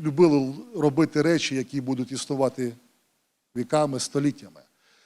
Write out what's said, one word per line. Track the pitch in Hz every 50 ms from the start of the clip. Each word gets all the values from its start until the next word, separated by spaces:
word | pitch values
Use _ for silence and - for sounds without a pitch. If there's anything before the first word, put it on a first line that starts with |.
любили | 156 156 135 147 180 165 147 143 135 131 139 175 233 - 226
робити | 180 147 147 131 151 160 - - 151 147
речі, | 165 170 151 - - 135
які | 131 120 - - 139
будуть | 127 127 135 123 127 117 135
існувати | 123 - - 147 135 135 123 - - 127 120 113 113 _ _ _ _ _ _ _ _ _ _ _ _ _ _ _
віками, | 120 120 - - 151 151 143 139 -
століттями. | - - - 143 143 147 127 - 101 92 82 - - _ _ _ _ _ _ _ _